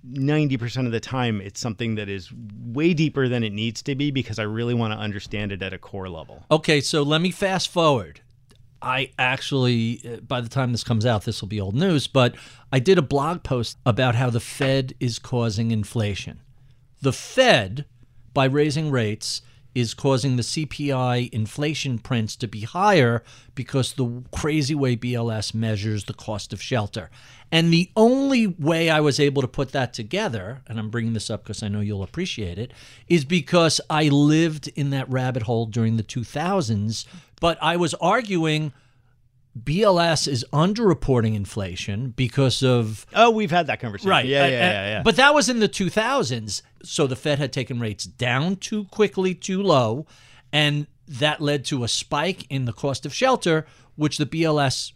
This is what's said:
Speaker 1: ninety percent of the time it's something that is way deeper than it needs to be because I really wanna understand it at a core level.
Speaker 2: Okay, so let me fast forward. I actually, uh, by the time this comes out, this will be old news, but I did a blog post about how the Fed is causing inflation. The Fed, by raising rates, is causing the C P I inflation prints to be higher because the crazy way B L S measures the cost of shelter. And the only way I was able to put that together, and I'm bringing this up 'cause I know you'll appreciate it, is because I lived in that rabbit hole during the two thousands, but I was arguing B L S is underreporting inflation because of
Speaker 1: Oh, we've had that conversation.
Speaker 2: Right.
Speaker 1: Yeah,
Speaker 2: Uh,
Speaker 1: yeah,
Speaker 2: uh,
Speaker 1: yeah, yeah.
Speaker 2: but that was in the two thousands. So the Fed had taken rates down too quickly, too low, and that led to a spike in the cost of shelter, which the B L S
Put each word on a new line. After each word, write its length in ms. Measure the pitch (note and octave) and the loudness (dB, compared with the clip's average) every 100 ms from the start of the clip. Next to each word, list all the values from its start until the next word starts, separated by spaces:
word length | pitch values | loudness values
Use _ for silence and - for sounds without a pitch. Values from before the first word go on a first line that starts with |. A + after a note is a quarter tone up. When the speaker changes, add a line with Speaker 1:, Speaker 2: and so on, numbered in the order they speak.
Speaker 1:
ninety 540 | B2+ C3 C3+ D3+ D3+ C3 | -10 -4 0 2 2 0
percent 300 | A#2 B2 C3 | -4 -4 -2
of 40 | |
the 60 | A2+ | -4
time 400 | - C3 A#2+ G#2+ | -4 -4 -2 -2
it's 200 | G2 - | -6 -8
something 340 | B2 G2+ A#2 | -8 -4 -4
that 160 | G#2+ G2+ | -4 -4
is 220 | G2 F2 A#2+ A2 G2+ | -8 -10 -16 -16 -14
way 280 | A#2+ A#2 E3+ | -8 0 2
deeper 360 | D#3+ D#3 - B2+ | 4 2 2 0
than 160 | B2 | 0
it 100 | A2 | -2
needs 300 | G2+ A2+ A#2 | -2 -4 -4
to 100 | - | -6
be 160 | C3+ D3 | -2 0
because 300 | C3+ B2 A2+ | -2 -4 -4
I 20 | |
really 300 | G#2+ A2 A#2+ | -4 -4 -2
wanna 220 | A#2+ A2+ G#2+ | 0 0 -2
understand 560 | G#2+ G2+ - G#2 G#2 | -6 -6 -8 -6 -6
it 100 | G2 | -6
at 120 | F#2 | -8
a 40 | F#2 | -10
core 320 | - G2+ F#2+ | -12 -10 -10
level. 340 | E2 D2 - - | -10 -14 -20 0
Speaker 2:
Okay, 320 | D#3 D#3 D3+ | 0 2 0
so 220 | C3 D#3+ | 2 0
let 180 | C#3+ D#3 | 2 2
me 80 | F3+ | 0
fast 400 | - F#3+ F#3 - | 0 -2 0 -2
forward. 520 | F3 D#3+ C3 E2+ - _ _ _ - - _ | 2 2 2 -2 -16 _ _ _ -20 -20 _
I 300 | B2 B2+ C3 - | -4 -4 -4 -2
actually, 840 | B2+ B2+ - C#3 B2+ A#2+ A2+ A#2 | -2 0 -2 2 2 2 0 -4
uh, 180 | A#2 A#2 | -10 -14
by 200 | - B2+ | -6 -6
the 80 | A#2 | -4
time 220 | C#3 C3 | -2 0
this 120 | A#2 | -2
comes 220 | - A#2 A#2 | 0 0 2
out, 200 | G#2+ - | 2 -2
this 140 | G#2+ | -6
will 100 | G2 | -6
be 120 | G#2 | -6
old 140 | G2 A2 | -2 0
news, 320 | F#3+ D#3 - | 2 2 2
but 280 | C3+ A#2+ - - - - | 2 2 0 -20 -20 -2
I 80 | C3+ | 0
did 180 | B2 F#3 | 6 4
a 60 | |
blog 400 | C3+ C#3 C#3+ F3+ | 4 0 0 -4
post 340 | - B2+ A2+ - - | -4 -4 -4 -4 -2
about 300 | G#2 B2+ A2+ | 2 2 2
how 160 | B2+ | 0
the 80 | A#2 | -2
Fed 560 | - - C3+ C3+ C3 - | -6 -2 0 0 -2 -4
is 200 | B2+ A#2 | -6 -6
causing 500 | - B2 A#2 G2+ A2+ | -4 -2 0 0 0
inflation. 680 | A2 G2+ A#2+ G#2 F#2+ - - - - - - _ _ | 0 -2 -2 -2 -4 -10 -16 -20 -20 -20 -20 _ _
The 120 | C3+ | -2
Fed, 720 | - - - B3+ D#3+ F#2+ B2 D3 - - - - | -2 -4 2 6 6 2 -8 -10 -16 -20 -20 -4
by 120 | C#3+ C3+ | 2 2
raising 440 | C#3+ D3+ C#3+ D#3 | 4 2 0 0
rates, 540 | C3 G#2+ G#2+ - - - - - B2 | 0 0 -4 -6 -8 -12 -20 -8 -2
is 180 | A#2 | -2
causing 440 | - C#3+ C3 C3+ B2 | 0 2 2 2 0
the 40 | |
C 220 | A2+ - D#3 | -2 -4 -6
P 260 | - C#3+ | -4 -2
I 380 | C3 B2+ B2 B2 | 0 2 0 -2
inflation 680 | A2 G#2+ - D3 D#3 C#3+ A#2 | -4 -6 -4 -4 -2 -4 -4
prints 380 | - A#2 A2 - | -2 -2 -2 -6
to 100 | A2+ | -8
be 140 | A2 | -8
higher 640 | G#2+ F3 G3+ F#3+ A#2+ A#2 - - - - | -8 2 4 6 6 2 -4 -20 -16 -12
because 380 | B2 C#3 B2 | -4 -2 -2
the 300 | - B2 B2 B2 | -2 -4 -4 -10
crazy 420 | - D#3 D#3 C3+ | -4 -2 0 0
way 220 | D3+ C3+ A#2+ | 0 0 0
B 180 | B2 | -2
L 160 | A#2+ A#2 | -2 -2
S 240 | A2 G#2+ | -2 -4
measures 520 | A2+ A2+ G#2+ G#2+ G#2+ - | -2 -2 -2 -2 -4 -6
the 80 | |
cost 400 | - - G#2 - | -10 -8 -8 -8
of 80 | G#2+ | -12
shelter. 500 | - B2 G#2 - F#2+ - - - - | -4 -2 -2 -8 -12 -18 -20 -20 -2
And 200 | E3 E3 | 2 4
the 180 | E3 F3+ - | 2 2 4
only 500 | A3+ C4 C#4 B3+ G#3+ | 4 6 2 2 2
way 420 | E3+ D3 E3 E3 | 0 0 2 4
I 120 | D#3 | 4
was 180 | D3+ C3+ | 4 4
able 220 | C#3+ C#3 | 2 2
to 80 | B2+ | -2
put 240 | - - | -2 -4
that 200 | C#3+ C3 | -2 -4
together, 680 | - G#2+ F3 G#3+ A2+ F#2 C3 - | -6 -6 -4 -4 -4 -8 -14 -10
and 120 | A2+ | -8
I'm 100 | G#2+ | -4
bringing 220 | A#2 A2+ | -2 -2
this 180 | A2+ - | -4 -4
up 140 | G#2+ | -8
'cause 180 | - G#2 | -8 -8
I 60 | G#2+ | -4
know 140 | G#2 | -2
you'll 220 | G#2 G2+ | -2 -4
appreciate 540 | F#2 - F#3+ - F#2+ F2+ | -6 -6 -6 -6 -8 -6
it, 140 | B2 - - - - | -10 -12 -20 -20 0
is 160 | E3+ C#3 | 2 2
because 560 | F3+ C#3 F3 E3 - - | -2 2 4 4 2 -2
I 180 | D#3 D#3 | 2 4
lived 600 | C#3+ D3 D#3 E3 D#3 C#3 - | 6 6 6 2 -2 -10 -4
in 140 | C#3+ | -2
that 180 | C#3 C3 | -2 -2
rabbit 340 | B2+ B2+ B2 | -2 0 -2
hole 220 | A2+ A#2 A2+ | -2 -2 0
during 320 | A2 A2+ A2+ | 0 2 2
the 60 | |
two 200 | G#2 B2+ | -2 -6
thousands, 840 | A2 D3 E3+ G3 A#2+ G#2+ G#2+ A2 - F3+ _ - | -6 -4 0 0 0 0 -2 -4 -10 -18 _ -2
but 160 | E3 E3 | 0 2
I 140 | D#3 E3+ | 0 2
was 180 | F3 F3 | 0 0
arguing 760 | E3 A3+ A3 F#3 D#3+ D3+ D#3 - _ _ _ _ _ _ _ A#2+ | 2 0 0 0 0 0 -2 -8 _ _ _ _ _ _ _ -12
B 200 | A#2 E3 | -4 2
L 160 | G#3+ F3 | 4 6
S 280 | E3+ D3+ D3+ | 4 2 0
is 160 | C3 A#2+ | -4 -2
underreporting 840 | D3 F3 G#3+ A3+ D3+ - B2 A2+ | 2 2 4 2 2 2 2 2
inflation 760 | G#2+ F#2+ - F#2+ F2+ - G2+ C3 A#2 | 0 -6 -6 -8 -8 -6 -6 -6 -2
because 440 | B2+ - C3+ - | -2 2 2 2
of 440 | C3 B2 A2 G#2+ - | 2 2 0 -6 -4
Speaker 1:
Oh, 160 | - A#3 | 6 6
we've 220 | A3 G3+ | 6 2
had 160 | F3 D3+ | 0 0
that 120 | A2 | -4
conversation. 300 | A#2 G2+ F#3+ | -6 -4 2
Speaker 2:
Right. 160 | E3 B2+ | 2 4
Speaker 1:
Yeah, 180 | C#3 | 4
Speaker 2:
Uh, 40 | C#3 | 4
Speaker 1:
yeah, 80 | B2+ | 4
Speaker 2:
uh, 160 | - | 2
Speaker 1:
yeah, 160 | G2+ G2 | 0 -2
yeah. 120 | G#2+ | 0
Speaker 2:
but 120 | E3 A3 | 2 6
that 180 | C#4 | 6
was 140 | D4+ G#3+ | 6 4
in 120 | A#3+ | 2
the 100 | G#3 | 0
two 200 | - F#3 | 0 -2
thousands. 720 | G#3+ A3 C#4 D3 A#2+ G#2+ F#2 _ _ | 0 0 0 -2 -6 -6 -10 _ _
So 240 | - - C#3+ | -10 -2 0
the 80 | B2 | 0
Fed 240 | D#3 C#3+ | -2 -2
had 140 | C#3 | -2
taken 260 | C3+ A#2 A#2+ | -4 -6 -4
rates 240 | A#2 G2+ | -6 -6
down 540 | F#2 - B2 B2+ E3 G3 | -12 -4 0 0 0 -2
too 260 | - G#3+ G3+ | -4 -6 -6
quickly, 480 | - G3+ G3+ F#3+ | 0 0 2 -2
too 300 | F3+ - F#3+ | -2 -4 -2
low, 420 | G3 C#3+ A2+ A#2+ D#3 - - - _ | 4 4 4 -2 -8 -18 -20 -20 _
and 360 | D3 D3 D3 D3 _ - | 0 0 0 -6 _ -16
that 320 | C3 D3 D3 | -2 -2 0
led 220 | C#3+ D3 B2 | -2 -2 -2
to 180 | C#3 | -4
a 40 | A#2 | -2
spike 580 | - - D3 E3+ F#3+ - | -4 -4 -2 -2 -4 -6
in 160 | C3+ B2 | -4 -4
the 80 | |
cost 320 | - C#3+ C3+ D3+ | -4 -4 -4 -8
of 80 | |
shelter, 520 | - C4 B3+ F3+ D#3 D#3 - - - | -2 2 2 2 0 -2 -18 -20 -2
which 220 | D3+ - | -2 0
the 80 | C3+ | -4
B 180 | D#3+ | 0
L 160 | D#3+ D3+ | 0 2
S 320 | C#3 - - | 0 -2 -8